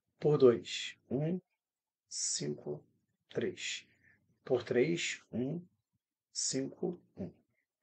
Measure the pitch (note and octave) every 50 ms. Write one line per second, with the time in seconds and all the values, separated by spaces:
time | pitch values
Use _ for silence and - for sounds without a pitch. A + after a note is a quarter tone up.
0 | _ _ _ _ - D3+ D3 C#3 C3 B2 A2+ - - - - - - - - _
1 | _ _ A2+ C3+ D3+ D#3+ F3+ F3+ - _ _ _ _ _ _ _ _ _ _ _
2 | _ _ - - - - - - D3 D3 D3 - - - - - - _ _ _
3 | _ _ _ _ _ _ - - - - - - - - - - - _ _ _
4 | _ - - _ _ _ _ _ _ - C3 A#2+ - - B2 A#2+ C3+ D#3+ E3+ -
5 | - - - - - _ - A2 B2+ C3+ D#3+ F3 F3+ - _ _ _ _ _ _
6 | _ _ _ _ _ _ _ - - - - C3 C3+ - - - - - - -
7 | - _ _ - - - - _ _ _ _ _ _ _ _ _